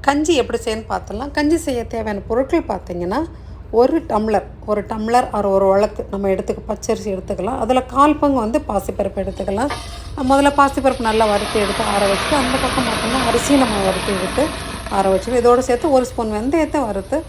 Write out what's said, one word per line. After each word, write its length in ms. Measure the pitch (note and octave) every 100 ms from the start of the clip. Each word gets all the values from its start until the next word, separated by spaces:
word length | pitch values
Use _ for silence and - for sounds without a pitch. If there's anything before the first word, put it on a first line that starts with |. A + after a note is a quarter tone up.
கஞ்சி 340 | - D4 D#4 D#4
எப்படி 240 | - A3+
செய்யணும்னு 200 | - A3 A3
பார்த்துடலாம். 420 | F#3+ - G3+ F#3+
கஞ்சி 260 | D4 D4 D#4+
செய்ய 300 | D#4 A#3+ A3+
தேவையான 320 | A3+ A3 G3+ -
பொருட்கள் 340 | A3+ C4 E4+
பார்த்தீங்கன்னா, 640 | - F#3+ - F3 F3 A#3+ E4 - - - -
ஒரு 280 | A3 C4 D#4+
டம்ளர், 440 | - A3 A3 G#3 - - -
ஒரு 160 | G#3+
டம்ளர் 480 | - A3 A3 B3 B3+
or 120 | G#3+ G3+
ஒரு 200 | F#3+ G3
வழக்கு 400 | G3 G#3 - -
நம்ம 160 | G3 G3
எடுத்துக்க-, 360 | F#3+ G3 G3+ -
பச்சரிசி 380 | G#3 - G#3 G#3
எடுத்துக்கலாம். 520 | F#3+ F#3 F#3+ F3+ -
அதுல 240 | A3+ B3+
கால் 340 | B3+ C4 D4 D4+
பங்கு 220 | D4 C4+
வந்து 220 | A3 C4 -
பாசிப்பருப்பு 480 | G#3 - G3 G3 G3
எடுத்துக்கலாம். 540 | F#3+ F#3+ G3 G3+ C#4+ - - - - - B3+
முதல்ல 220 | C#4 C#4+ C#4
பாசிப்பருப்பு 440 | C#4 C#4 C4+ B3
நல்லா 240 | A3+ A3 G#3+
வறுத்து 340 | G3+ G#3 A3
எடுத்து 240 | G3 G3
ஆற 220 | G#3+ G3+ G3+
வச்சுட்டு, 300 | G3 - D4
அந்த 220 | B3+ B3+
பக்கம் 220 | B3+ C4+
பார்த்தீங்கன்னா 440 | A#3+ A3 A3+ B3+ B3
அரிசியை 280 | A#3 - C#4
நம்ம 280 | B3+ G#3 F#3+
வறுத்து 280 | F#3 G3
எடுத்து 340 | G3 F#3 - D#4 - - - -
ஆற 240 | G3+ F#3+ F#3+
வச்சுட்டு, 300 | F#3+ B3 A#3+
இதோட 140 | A#3+
சேர்த்து 320 | B3+ A#3+ E4
ஒரு 140 | C4 B3
ஸ்பூன் 260 | - A3
வெந்தயத்தை 540 | G#3 A#3+ E4 D#4 D4+ A#3+
வறுத்து 380 | G3 F#3+ C#4+